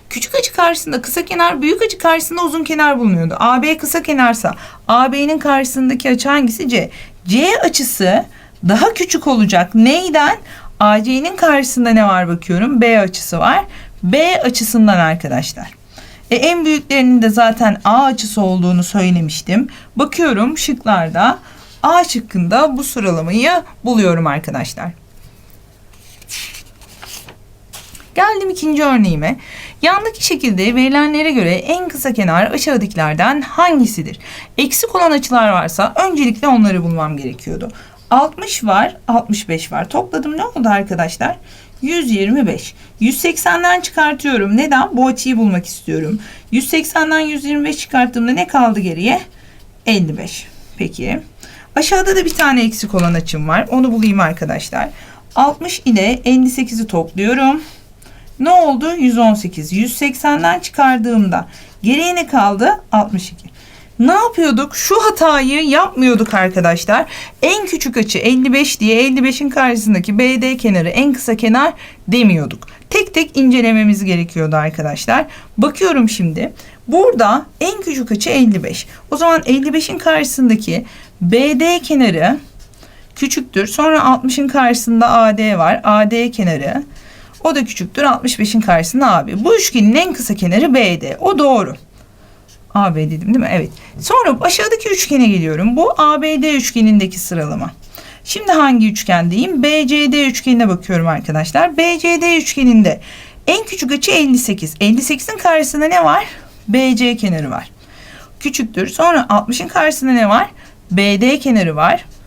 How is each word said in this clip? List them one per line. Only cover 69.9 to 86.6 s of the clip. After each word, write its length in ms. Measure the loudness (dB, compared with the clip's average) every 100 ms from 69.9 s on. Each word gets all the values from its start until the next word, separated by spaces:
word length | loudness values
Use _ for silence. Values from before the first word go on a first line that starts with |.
| 0 0 0
B 240 | 2 2
D 160 | -2 0
kenarı 320 | 0 2 0
en 240 | 2 0
kısa 240 | 0 -2 -2
kenar 360 | 2 2 2 -2 -14 -14 -2
demiyorduk. 600 | 2 4 2 -2 -10 -18 -20 -6
Tek 240 | -4 -2
tek 240 | -2 -2 2
incelememiz 680 | 4 4 4 4 4 2 0
gerekiyordu 500 | -2 -2 -4 -2 0
arkadaşlar. 720 | -2 -4 -6 -6 -2 -2 -2 -10 -12 -2
Bakıyorum 520 | -2 0 0 2 0
şimdi. 440 | 0 -4 -4 -8 -10 -20 -18 -2
Burada 580 | 2 4 4 2 2 -2 -6
en 200 | -6 -6
küçük 300 | -6 -6 -4
açı 180 | -4 0
elli 340 | 2 4 2
beş. 240 | -2 -10 -14 -16 -8
O 60 | -2
zaman 260 | 2 2 2
elli 280 | 0 0
beşin 240 | -2 -4 -4
karşısındaki 880 | 0 0 0 0 2 2 -2 -6 -8 -16 -20 -6
B 380 | 0 2 2 2
D 200 | 0 0
kenarı 580 | 0 2 2 4 2 0 -6 -20 -20 -20 -20 -20 -20 -6
küçüktür. 520 | -4 -4 -4 -4 -2
Sonra 380 | 0 2 4 4
altmışın 420 | 2 0 -2 -2
karşısında 640 | 2 2 0 0 2 4
A 260 | 4 4 2
D 200 | 0 2
var. 240 | 2 0
A 280 | 2 2 2
D 200 | 0 -2
kenarı. 520 | -2 -2 -2